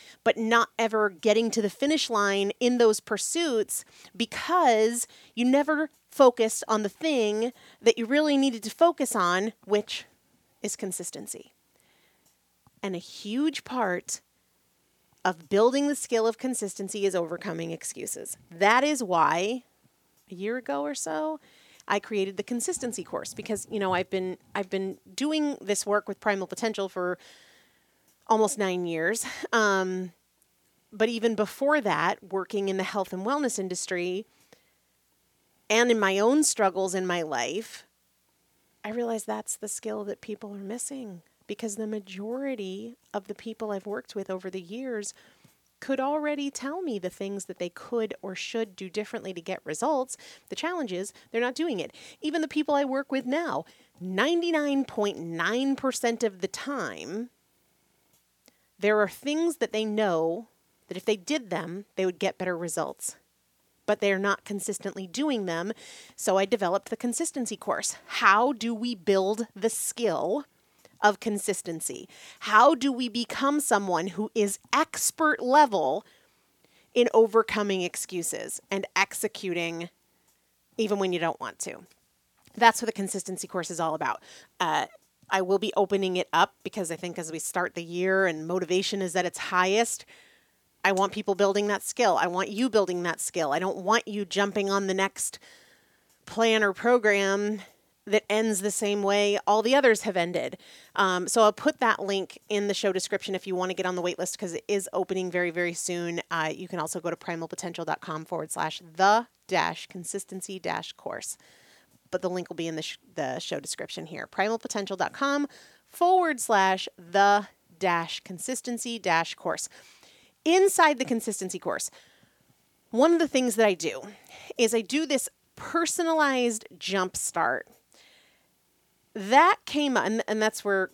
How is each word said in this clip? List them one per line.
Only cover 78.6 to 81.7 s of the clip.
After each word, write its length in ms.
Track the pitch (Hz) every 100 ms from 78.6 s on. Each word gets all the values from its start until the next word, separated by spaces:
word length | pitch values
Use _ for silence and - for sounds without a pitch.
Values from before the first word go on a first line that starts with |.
| -
and 160 | 196 -
executing 960 | 185 196 - 214 - 190 175 170 165 175 _ _ _ _ _ _ _ _ -
even 220 | 214 202
when 120 | 190
you 60 | 175
don't 220 | 165 -
want 180 | 117 -
to? 260 | -